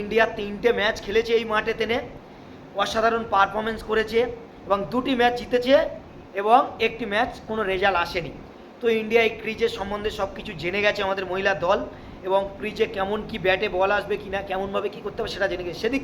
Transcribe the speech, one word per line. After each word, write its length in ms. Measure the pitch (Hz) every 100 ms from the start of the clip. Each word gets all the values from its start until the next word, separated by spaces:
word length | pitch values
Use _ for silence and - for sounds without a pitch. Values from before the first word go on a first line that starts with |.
ইন্ডিয়া 240 | 208 220 220 220
তিনটে 320 | 202 202 233
ম্যাচ 240 | 196 208 220 -
খেলেছে 260 | 220 226 226
এই 80 | 220
মাঠে, 200 | 214 220 220
তেনে 160 | 220 247 - - - - - - - 196
অসাধারণ 400 | 202 226 226 233 226
পারফরমেন্স 480 | 202 196 214 220 220 -
করেছে 280 | 214 220 226 247 - - - -
এবং 120 | 196 196
দুটি 200 | 247 269 240
ম্যাচ 140 | 240 240
জিতেছে 340 | 202 247 247 294 - - - - - 196
এবং 200 | 208 247 - - -
একটি 180 | - 180
ম্যাচ 180 | 208 247 - -
কোনো 140 | 220
রেজাল্ট 360 | 196 190 196 175
আসেনি। 280 | 175 185 143 - - - - -
তো 60 | 233 220
ইন্ডিয়া 200 | 220 233
এই 100 | 220 226
ক্রিজের 320 | 220 220 226 226
সম্বন্ধে 320 | 202 208 214
সব 180 | 208 196 185
কিছু 160 | 196 165
জেনে 180 | 170 202 208
গেছে 140 | 208 196
আমাদের 220 | 196 180
মহিলা 220 | 190 196 185 170
দল 120 | 214 302 - - - 185
এবং 120 | 196 196 -
ক্রিজে 280 | 208 208 214 196
কেমন 220 | 190 214 -
কি 80 | 220
ব্যাটে 240 | 185 190 208 180
বল 140 | 196 208
আসবে 160 | 180 202
কি 60 | 202
না, 60 | 196
কেমনভাবে 460 | 196 190 196 202 202
কী 60 | -
করতে 140 | 202 -
হবে, 120 | 208
সেটা 120 | 185 196
জেনে 140 | 180 175
গেছে। 140 | 160
সেদিক 200 | 226 269